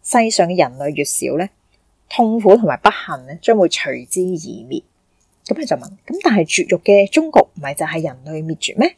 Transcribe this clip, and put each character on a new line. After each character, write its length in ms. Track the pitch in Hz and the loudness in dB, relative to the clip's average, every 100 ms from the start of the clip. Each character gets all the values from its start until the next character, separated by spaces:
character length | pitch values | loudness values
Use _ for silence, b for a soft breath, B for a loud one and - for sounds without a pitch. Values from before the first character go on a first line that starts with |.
世 280 | - 240 226 | -2 -2 0
上 160 | 220 170 | 0 0
嘅 100 | 180 | 0
人 220 | 139 127 | -2 -2
類 120 | 143 | -6
越 80 | 143 | -4
少 300 | 143 - 131 139 | -4 -4 -4 -4
咧， 140 | 190 _ _ _ _ _ _ | -6 _ _ _ _ _ _
痛 320 | - 226 226 | 0 0 4
苦 140 | 202 226 | 6 6
同 80 | 202 | 6
埋 100 | 123 | 2
不 120 | 208 | 0
幸 380 | - - 143 127 | -2 -10 -12 -12
咧， 100 | 160 | -4
將 160 | - 220 | 2 4
會 100 | 175 | 4
隨 380 | - 151 123 123 | 0 -6 -8 -6
之 140 | 185 | -4
而 260 | 185 170 160 - 120 | -2 -4 -8 -16 -10
滅。 160 | 139 _ _ _ _ _ _ - | -10 _ _ _ _ _ _ -8
噉 80 | |
佢 120 | 320 294 | -6 -2
就 80 | - | -4
問， 120 | - - - | -6 -20 -10
噉 140 | 349 | -2
但 100 | 349 | 2
係 100 | 202 | 2
絕 180 | 160 - - | 2 -2 0
育 80 | 170 | 0
嘅 320 | - 202 196 | 4 4 6
終 120 | - 311 | 0 2
局 80 | - - | 2 2
唔 60 | - | -4
係 140 | 139 | -10
就 100 | 143 151 | -6 -6
係 160 | 165 | -4
人 120 | 156 127 | -6 -8
類 200 | 143 156 | -12 -8
滅 120 | 156 156 | -6 -6
絕 200 | - - | -6 0
咩？ 160 | 320 | 0